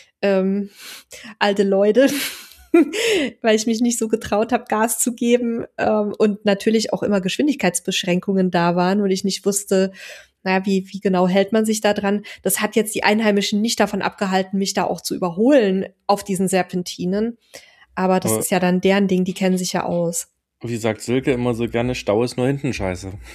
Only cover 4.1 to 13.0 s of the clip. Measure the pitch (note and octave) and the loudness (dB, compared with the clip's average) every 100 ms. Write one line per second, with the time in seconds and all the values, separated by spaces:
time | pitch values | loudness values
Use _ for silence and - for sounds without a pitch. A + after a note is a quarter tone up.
4.1 | A3 - G#3 A3+ B3 - G#3+ A3+ - - | -2 -2 -2 0 -2 -2 -2 0 0 -4
5.1 | A#3+ A#3+ B3 A#3+ A#3 - - A3 G#3+ G#3 | -2 2 2 2 -4 -8 -4 0 0 0
6.1 | - G#3 G3+ G3+ G3 - A3 - F#3 - | 0 0 0 0 0 2 0 0 -2 0
7.1 | G3+ F#3 - D4 - F#3 F3+ - F#3 - | 0 -2 -2 0 2 0 -2 -4 -4 0
8.1 | F3+ - F#3+ F#3 F3+ F3 F3 F3+ G3+ G3 | -2 0 0 2 2 2 2 2 2 0
9.1 | F#3+ G3 - G3+ G3 - F#3+ F#3+ F#3+ - | 0 -2 -2 -2 -4 0 0 0 -4 -20
10.1 | - - _ F#3 F#3+ G3 F#3+ F#3+ G3 G3+ | -20 -20 _ -2 -2 2 0 -2 -6 -2
11.1 | F#3 F#3 G3 G3 A3 A3 G#3+ G#3 G#3 G3+ | 2 2 2 2 2 0 0 0 0 0
12.1 | G#3 G#3 - G3 - G#3+ A3 G#3+ - | -4 -6 -6 -4 -2 -2 0 -2 0